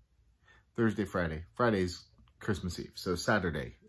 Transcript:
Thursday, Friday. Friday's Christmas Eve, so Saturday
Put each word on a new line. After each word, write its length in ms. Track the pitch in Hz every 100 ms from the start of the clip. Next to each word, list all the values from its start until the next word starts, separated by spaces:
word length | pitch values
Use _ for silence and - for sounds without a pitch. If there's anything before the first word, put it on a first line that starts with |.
| _ _ _ _ _ - _ -
Thursday, 300 | 117 101 95
Friday. 400 | 92 82 78 85 -
Friday's 480 | 120 101 90 - - - - -
Christmas 360 | - 101 90 87
Eve, 140 | 85 -
so 200 | 95 87
Saturday 600 | - 107 87 71 - -